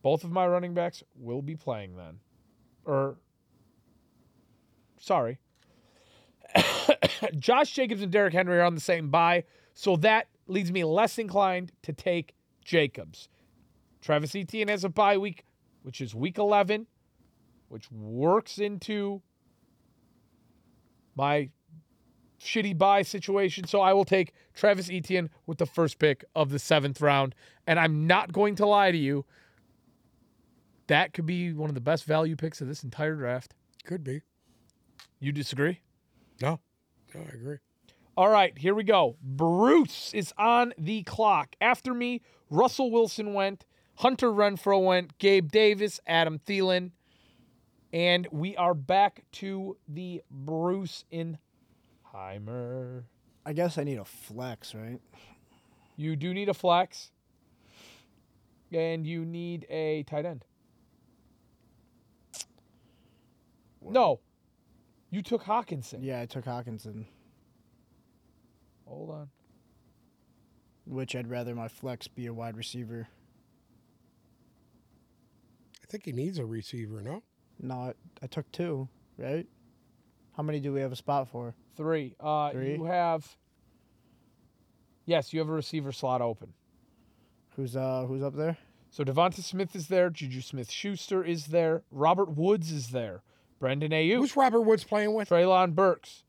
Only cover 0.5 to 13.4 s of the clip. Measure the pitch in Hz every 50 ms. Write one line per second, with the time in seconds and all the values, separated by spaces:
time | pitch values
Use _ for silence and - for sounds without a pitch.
0.5 | 180 180 180 175 175 175 170 175 - - - _ _ 127 127 117 120 135 139 143
1.5 | 160 151 _ - 120 107 101 92 90 90 87 80 82 101 _ _ _ _ _ _
2.5 | _ _ _ _ _ _ _ - 143 135 139 139 139 _ _ _ _ _ _ _
3.5 | _ _ _ _ _ _ _ _ _ _ _ _ _ _ _ _ _ _ _ _
4.5 | _ _ _ _ _ _ _ _ _ _ - - 196 160 123 117 131 - _ _
5.5 | _ _ _ _ _ _ _ _ _ _ _ _ _ _ _ _ _ _ - -
6.5 | - 190 - - - - - - 294 - - - - - 220 196 160 147 - -
7.5 | 247 269 302 - - 277 262 214 226 196 202 185 170 208 202 185 160 180 185 180
8.5 | 180 175 170 175 170 156 - - 175 165 156 143 143 170 170 170 175 175 - _
9.5 | _ _ _ _ _ - - 202 180 160 156 220 220 220 - _ _ _ _ -
10.5 | 185 202 196 170 180 190 170 156 160 196 226 220 - - 226 196 180 202 196 190
11.5 | 185 180 180 170 _ _ - - 147 - - 190 175 170 156 - _ _ _ _
12.5 | _ _ _ - 170 165 147 127 - - 90 78 85 - - _ _ _